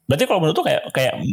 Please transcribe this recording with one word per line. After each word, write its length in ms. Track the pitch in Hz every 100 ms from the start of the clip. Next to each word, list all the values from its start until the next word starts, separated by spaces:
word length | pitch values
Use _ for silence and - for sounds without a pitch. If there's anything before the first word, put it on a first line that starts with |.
Berarti 200 | - 156 254
kalau 140 | 196
menurut 160 | 156 233
lu 80 |
kayak, 200 | 339 - -
kayak 220 | - 131 - -